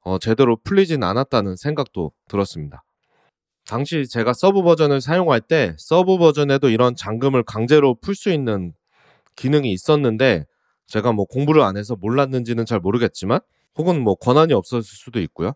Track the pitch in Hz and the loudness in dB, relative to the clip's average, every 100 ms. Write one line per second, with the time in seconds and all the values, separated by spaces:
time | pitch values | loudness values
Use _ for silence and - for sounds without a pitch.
0 | 90 92 113 113 131 113 - 196 185 151 | -4 -4 -2 2 2 0 0 0 0 0
1 | 92 110 135 120 98 92 143 151 135 - | -2 -2 0 -2 -2 -6 -6 -6 -6 -6
2 | 78 _ _ 101 98 82 73 73 _ _ | -8 _ _ -4 -4 -6 -14 -16 _ _
3 | _ _ _ _ _ _ - 113 143 165 | _ _ _ _ _ _ -10 -8 -4 -6
4 | 131 120 113 123 196 196 170 160 151 139 | -4 -2 -2 2 2 2 2 4 2 0
5 | 131 175 175 120 - 160 104 78 - 165 | -2 -2 2 0 0 0 0 -4 0 0
6 | 185 185 165 147 143 139 139 110 123 120 | 2 4 4 4 0 2 2 4 2 0
7 | 104 110 139 131 113 110 120 151 139 120 | -8 -2 0 0 -2 -4 2 4 4 0
8 | - 196 208 160 123 101 87 80 _ _ | -6 -4 -2 -2 -2 -4 -6 -12 _ _
9 | _ _ _ - 131 151 131 92 - 151 | _ _ _ -6 0 0 0 -4 0 2
10 | 131 110 131 90 71 _ _ _ _ 107 | 2 2 2 0 -4 _ _ _ _ -2
11 | 120 107 98 127 147 156 110 101 104 110 | -2 -2 -2 -2 2 4 2 -2 -8 -6
12 | 101 131 135 131 117 117 113 110 90 117 | -2 -2 -2 -4 -4 -4 -2 -2 0 -2
13 | 113 - 95 139 _ _ _ - 170 165 | -2 -4 -2 -2 _ _ _ -4 -2 0
14 | 110 95 123 139 160 117 - 120 107 - | 0 0 2 4 4 2 0 -6 -6 -18
15 | - 117 82 - 87 | -8 -6 -6 -4 -6